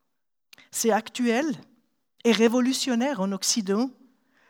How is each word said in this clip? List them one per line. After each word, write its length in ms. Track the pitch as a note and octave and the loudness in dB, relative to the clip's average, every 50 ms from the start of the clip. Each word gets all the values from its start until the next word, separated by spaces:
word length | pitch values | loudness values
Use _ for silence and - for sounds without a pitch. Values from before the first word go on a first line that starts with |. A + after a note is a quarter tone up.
| _ _ _ _ _ _ _ _ _ _ - - - _ | _ _ _ _ _ _ _ _ _ _ -20 -20 -20 _
C'est 200 | - - - A3+ | -8 -4 0 2
actuel 640 | G#3 G#3 A3 - - - B3 A#3+ A3 A#3+ D4+ D#4+ A#3 C#3+ - _ _ _ _ _ _ _ _ _ _ _ - | 2 0 0 -4 -6 -2 0 0 0 0 0 -2 -4 -6 -10 _ _ _ _ _ _ _ _ _ _ _ 0
et 80 | A#3+ A3 | 2 4
révolutionnaire 880 | G3 A3+ A#3 A3+ B3+ B3 B3 C4 B3+ - C#4 B3 A#3 A#3+ C#4+ C#4+ F#3 | 4 4 4 4 2 0 0 0 -2 -2 -2 0 0 0 -2 -2 -2
en 100 | F#3+ G3 | -2 -4
Occident, 600 | G3 F#3 - - - B3 G3+ F#3 G3 G#3 B3 C4+ - _ _ _ _ _ _ _ _ _ _ _ | -4 -4 -2 -2 -2 -2 0 0 0 0 0 -2 -6 _ _ _ _ _ _ _ _ _ _ _